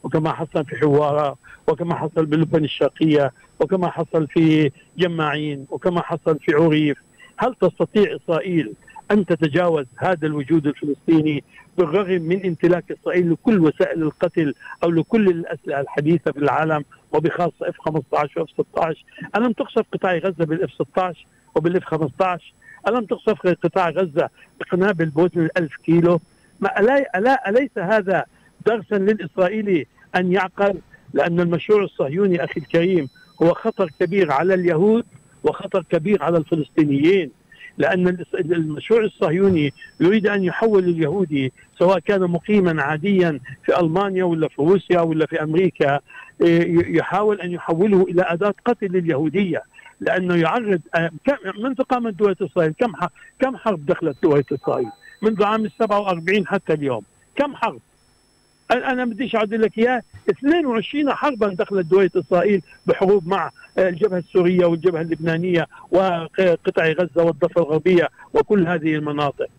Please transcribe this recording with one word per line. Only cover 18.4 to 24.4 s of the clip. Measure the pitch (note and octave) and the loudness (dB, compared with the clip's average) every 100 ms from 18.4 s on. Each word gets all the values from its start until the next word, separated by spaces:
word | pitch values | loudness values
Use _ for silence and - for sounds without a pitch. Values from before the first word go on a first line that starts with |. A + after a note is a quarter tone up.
| D#3+ | -8
ستاش؟ | - - - E3 D#3 _ - F3+ G3+ | -6 -6 -2 -4 -4 _ -18 -6 -2
ألم | B3 | -2
تقصف | G#3 C#4 A#3 - | -2 -4 -4 -4
قطاع | F#3+ F#3+ F3 | -4 -2 -2
غزة | F3+ D#3+ | -4 -4
بالإف | D#3+ E3 D#3+ | -4 -2 -4
ستاش | - D3 - F#3 D#3+ _ _ _ | -6 -4 -2 -4 -6 _ _ _
وبالإف | E3 D#3+ F3+ | 0 2 -2
خمستاش؟ | - D#3+ D3+ - F#3 F3 - _ - - - | -2 -2 -2 0 -2 -2 -10 _ -20 -6 -2
ألم | B3 | -2
تقصف | G#3 D#3+ - G#3 F#3 | -2 -4 -2 0 0
قطاع | E3+ E3+ F#3+ F3 | 0 0 0 0
غزة | D#3 F#3 C#3+ C3+ _ | 0 -2 -2 -4 _